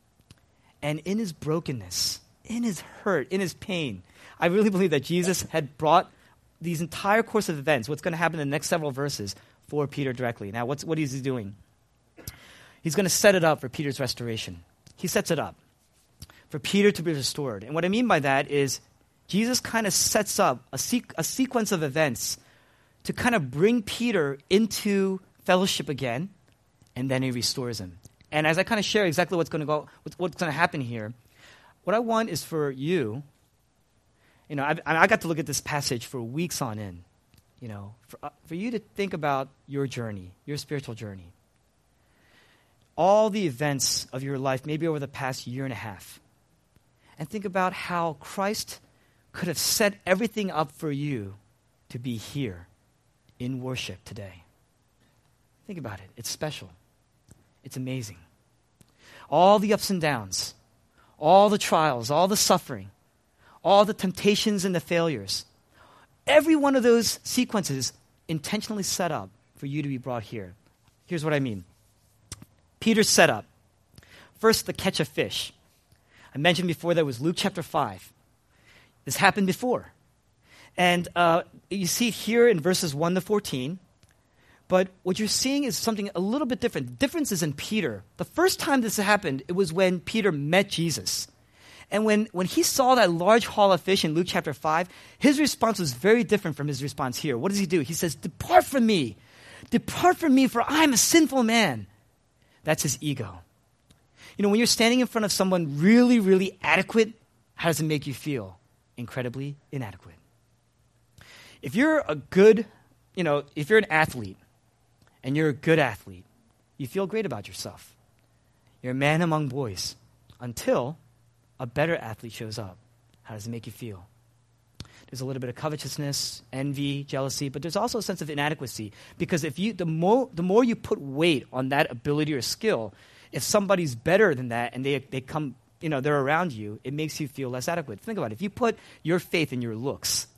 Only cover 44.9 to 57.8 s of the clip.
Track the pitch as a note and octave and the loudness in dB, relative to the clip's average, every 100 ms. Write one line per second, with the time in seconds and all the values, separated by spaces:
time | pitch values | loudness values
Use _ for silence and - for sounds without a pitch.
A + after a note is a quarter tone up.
44.9 | D3+ C#3 - C3 B2+ - B2 C3+ A2 A2 | -4 -6 -6 -6 -6 -10 -8 -8 -8 -10
45.9 | F#2 - - _ _ _ _ _ _ _ | -14 -18 -20 _ _ _ _ _ _ _
46.9 | _ _ - D#3+ G#3+ G3 F#3 F#3 F#3 - | _ _ -14 -10 -8 -6 -2 -2 -4 -6
47.9 | F3 E3+ D3+ - - G3 G#3+ - - _ | -4 -4 -6 -12 -4 -4 -4 -8 -14 _
48.9 | _ _ _ _ - F3 D3 - - G#3 | _ _ _ _ -8 -6 -2 -2 2 0
49.9 | G3+ - F#3 A#3 - G3 D#3 D3+ - D#3+ | 0 -2 0 0 -4 -4 -2 -4 -4 -6
50.9 | C#3 D3 C3 G2 G2+ _ _ _ _ _ | -4 -4 -6 -8 -14 _ _ _ _ _
51.9 | B2 B2+ A#2 - C#3+ B2+ F2+ F2 _ _ | -12 -8 -8 -8 -6 -6 -8 -18 _ _
52.9 | _ _ _ _ - B2 C3 B2+ B2 - | _ _ _ _ -12 -8 -8 -6 -8 -8
53.9 | F#2 - G#2 G2 F2+ _ _ _ _ _ | -12 -16 -16 -16 -18 _ _ _ _ _
54.9 | _ _ _ _ _ _ _ - F3+ B2 | _ _ _ _ _ _ _ -14 -10 -10
55.9 | G2 G2 - A#2 - D#3 D3 G2 E2 _ | -12 -16 -14 -12 -6 -6 -8 -14 _ _
56.9 | _ _ _ _ - _ _ C#3 C3+ | _ _ _ _ -20 _ _ -16 -10